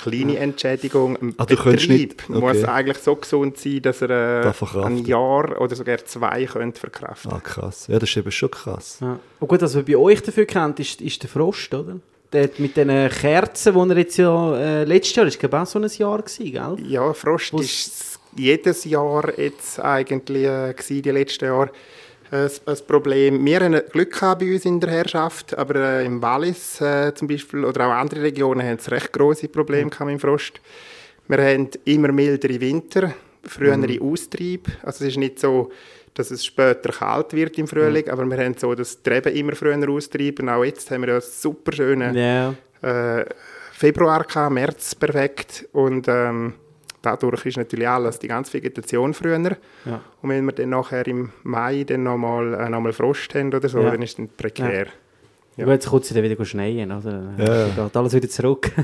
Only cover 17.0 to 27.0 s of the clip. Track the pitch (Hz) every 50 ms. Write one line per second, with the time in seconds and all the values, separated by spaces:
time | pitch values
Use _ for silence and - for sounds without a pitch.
17 | 131 151 151 - - 156 165 160 - - 151 156 139 127 - - - - - -
18 | - - - - _ _ - 139 131 131 156 156 - 180 170 175 - 160 151 147
19 | 147 147 147 151 - - - - 143 143 - - - - - - - 143 139 135
20 | 131 - 139 131 131 - 139 135 135 135 135 131 131 131 127 - - - 139 139
21 | 139 139 135 139 139 139 - - 135 131 127 131 139 135 - - - - - -
22 | - - - _ _ - 143 139 143 143 143 - - 151 143 - - - 151 143
23 | 143 143 135 139 139 139 139 131 139 143 165 185 185 170 160 151 156 - - 160
24 | 185 175 - - 196 185 185 180 190 185 190 185 - 180 175 170 180 165 165 165
25 | 175 - - 160 156 165 - - - - - - 139 139 143 135 135 135 131 131
26 | 127 123 123 117 120 117 127 139 165 180 170 - - - - - 147 143 139 143